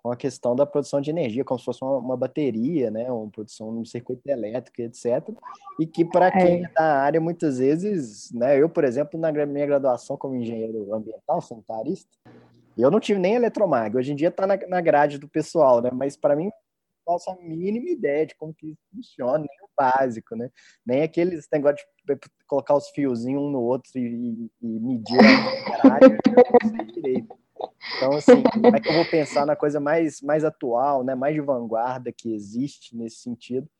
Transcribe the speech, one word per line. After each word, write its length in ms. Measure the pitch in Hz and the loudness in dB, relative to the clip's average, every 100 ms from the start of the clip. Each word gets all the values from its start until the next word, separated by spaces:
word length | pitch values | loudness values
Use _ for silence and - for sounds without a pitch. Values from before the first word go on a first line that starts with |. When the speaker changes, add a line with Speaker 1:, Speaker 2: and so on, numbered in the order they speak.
Speaker 1:
Com 100 | 117 | -8
a 40 | 120 | -6
questão 400 | 139 - 120 127 | -6 -4 -2 0
da 100 | 143 | 0
produção 340 | 147 139 143 | 0 -2 -4
de 120 | 143 | -2
energia, 340 | 165 135 113 135 | -4 -4 -4 -4
como 140 | 123 | -6
se 60 | - | -6
fosse 180 | 117 | -8
uma, 140 | 131 139 | -4 -4
uma 200 | 120 127 | -4 -4
bateria, 720 | 127 - 143 110 127 165 117 | -4 -2 -2 -2 -2 -2 -2
né? 220 | 107 123 | -4 -6
Uma 180 | 120 110 | -6 -8
produção 420 | - 107 - 110 | -14 -16 -14 -10
de 80 | 113 | -10
um 40 | 113 | -10
circuito 420 | 120 120 127 139 | -12 -10 -10 -6
elétrico, 540 | 131 104 123 123 - | -6 -4 -8 -10 -12
et 140 | 117 - | -12 -6
cetera. 420 | 120 127 - 233 - - - - | -2 -2 -4 -16 -18 -20 -16 -6
E 60 | 160 | -6
que, 180 | - | -2
pra 280 | 170 180 180 | 0 4 4
quem 300 | 185 180 175 | 6 4 4
Speaker 2:
É. 20 | |
Speaker 1:
é 60 | 175 | 0
da 280 | - 160 139 | 0 2 2
área, 180 | 143 160 | 2 0
muitas 380 | 165 170 160 127 | -2 -2 -2 2
vezes, 720 | 131 160 202 196 120 104 - | 2 2 -2 -4 -6 -12 -12
né? 280 | 117 123 139 | -2 2 4
Eu, 80 | 160 | 4
por 160 | 165 | 2
exemplo, 360 | 143 120 147 165 | 0 0 -4 -4
na 100 | 160 | -2
gra-, 160 | 151 147 | -2 -2
minha 220 | 143 147 | -2 0
graduação 500 | 143 135 120 - 143 | 2 2 -2 -4 -8
como 180 | 139 127 | -6 -6
engenheiro 560 | 117 117 113 113 101 | -6 -6 -6 -8 -6
ambiental, 480 | 110 110 110 - 165 | -8 -8 -12 -4 -4
sanitarista, 720 | - 117 - 110 120 190 _ _ - - _ _ _ - | -4 -18 -12 -8 -6 -8 _ _ -20 -20 _ _ _ 2
eu 140 | 127 | 4
não 80 | 208 | 4
tive 200 | - 202 | 2 0
nem 160 | 185 240 | 2 2
eletromag. 600 | 226 233 196 131 110 120 | 0 0 0 2 0 -2
Hoje 160 | 127 | -2
em 40 | 147 | 0
dia 160 | 165 | -2
tá 140 | 180 196 | 0 -2
na, 120 | 196 180 | -2 -2
na 140 | 180 | 0
grade 360 | 165 147 147 143 | 2 4 2 0
do 100 | 147 | -6
pessoal, 540 | 160 151 165 139 120 | -6 -2 4 6 6
né? 80 | 123 | 2
Mas, 240 | 127 139 - | -2 -6 0
pra 180 | 147 147 | 0 2
mim, 100 | 190 | -2
não 680 | - _ _ _ _ - | -10 _ _ _ _ -6
faço 160 | 175 190 | -6 -6
a 40 | 185 | -12
mínima 540 | 170 160 185 220 339 | -12 -6 -4 -4 -4
ideia 360 | 311 151 143 156 | -4 -2 0 -2
de 100 | - | -6
como 180 | 156 | -14
que 140 | 156 156 | -14 -16
isso 140 | 156 _ | -18 _
funciona, 460 | 202 240 - 123 147 | -18 -18 -6 -2 -2
nem 220 | 147 - | -4 -14
o 80 | - - | -8 0
básico, 580 | 131 131 135 110 - 113 | 2 4 0 -2 -10 -10
né? 140 | 123 _ _ _ - | -10 _ _ _ -2
Nem 180 | 131 | 0
aqueles 440 | 160 165 180 165 - | 0 0 -2 -2 -4
negócio 260 | 151 143 143 | 2 2 0
de 380 | - _ - 139 | -10 _ -6 -6
pe-, 140 | - _ _ | -6 _ _
colocar 280 | 139 - 143 | -4 2 0
os 140 | - | 0
fiozinhos 520 | - 139 120 120 139 | -4 -2 -2 -4 -4
um 80 | 143 | -4
no 120 | 139 | -2
outro 300 | 117 131 - 131 | -2 -4 -6 -8
e, 60 | |
e, 500 | 120 117 120 113 113 _ | -6 -6 -6 -8 -12 _
e 180 | 117 113 | -8 -6
medir 380 | 117 123 107 120 | -4 -6 0 8
a 800 | 214 - - - - - 262 277 | 8 8 2 -6 -6 4 4 4
grade, 200 | 262 220 - | -2 -2 2
eu 420 | 233 247 240 220 | 6 6 4 2
não 80 | 226 | -6
sei 80 | 330 | -12
direito. 420 | 339 202 131 - - _ - - _ - - | -8 -4 -4 -6 -20 _ -16 -16 _ -12 -2
Então, 160 | 131 | 0
assim, 320 | 147 196 247 | 4 8 8
como 320 | 247 220 233 175 | 8 4 4 4
é 40 | |
que 80 | - | 2
eu 40 | |
vou 120 | 160 165 | 2 2
pensar 400 | 165 143 147 147 | 0 0 0 0
na 100 | 147 | 0
coisa 240 | 147 147 | 0 0
mais, 420 | 143 165 160 - | 0 0 0 -4
mais 220 | 139 151 | -2 0
atual, 600 | 156 - 139 117 139 139 | 0 -2 -2 0 2 0
né, 120 | 127 127 | -2 -2
mais 180 | 139 | -2
de 60 | 156 | -2
vanguarda 720 | 143 127 117 110 123 131 123 | -2 -2 -2 -2 -2 -4 -10
que 220 | - 113 | -10 -6
existe 600 | 107 101 113 143 - - 117 | -6 -6 -6 -6 -8 -16 -12
nesse 260 | 113 - | -12 -12
sentido? 460 | 123 117 - 123 151 | -12 -12 -8 -8 -8